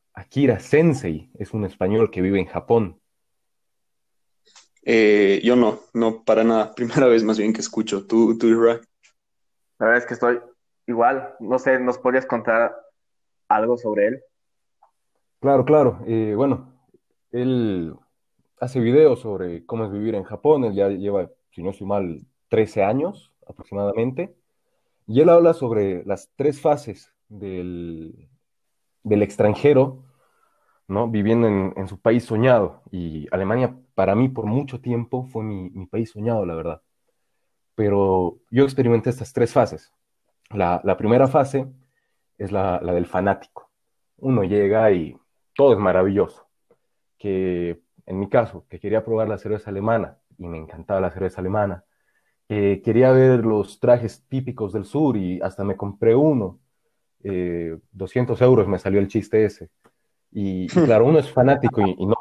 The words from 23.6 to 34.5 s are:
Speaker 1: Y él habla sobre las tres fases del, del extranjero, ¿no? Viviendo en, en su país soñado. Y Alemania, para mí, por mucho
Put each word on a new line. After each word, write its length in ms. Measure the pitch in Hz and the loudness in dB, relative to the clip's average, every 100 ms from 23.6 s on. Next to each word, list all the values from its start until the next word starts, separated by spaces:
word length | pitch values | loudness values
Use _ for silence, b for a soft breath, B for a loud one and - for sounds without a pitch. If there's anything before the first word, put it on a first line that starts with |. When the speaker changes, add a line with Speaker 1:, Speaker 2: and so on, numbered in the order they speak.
| - 98 101 104 120 131 190 _ _ _ _ _ _ _ - | -12 -6 -4 -2 -4 -6 -10 _ _ _ _ _ _ _ -2
Speaker 1:
Y 140 | 117 | 4
él 80 | 165 | 6
habla 240 | 170 170 | 6 6
sobre 520 | 165 123 110 98 90 101 | 2 -2 -2 -2 -4 -6
las 260 | 95 - - | -8 -10 -4
tres 260 | 143 143 | -4 -2
fases 520 | 160 139 120 95 _ _ _ | -2 -2 -6 -16 _ _ _
del, 1000 | 104 98 92 90 87 85 82 80 - _ _ _ _ _ _ _ _ | -16 -12 -10 -10 -10 -12 -12 -16 -20 _ _ _ _ _ _ _ _
del 200 | 107 104 | -2 0
extranjero, 800 | 104 - 104 104 147 131 131 - _ _ _ _ _ _ _ _ - | 0 0 0 2 4 4 2 -4 _ _ _ _ _ _ _ _ -6
¿no? 220 | 98 117 | -4 -2
Viviendo 380 | 110 101 117 113 | 0 2 2 2
en, 260 | 101 95 - | 0 -2 -6
en 100 | 95 | -12
su 120 | 98 | -4
país 240 | 113 120 - | 0 0 0
soñado. 580 | 110 127 120 90 - - | 0 4 4 2 -6 -14
Y 360 | 92 85 78 73 | -10 -8 -10 -6
Alemania, 440 | 92 95 117 123 - _ - | -4 -2 -2 -4 -6 _ -2
para 200 | 95 104 | 0 2
mí, 140 | 131 | 0
por 160 | 131 | -2
mucho 360 | 107 | -4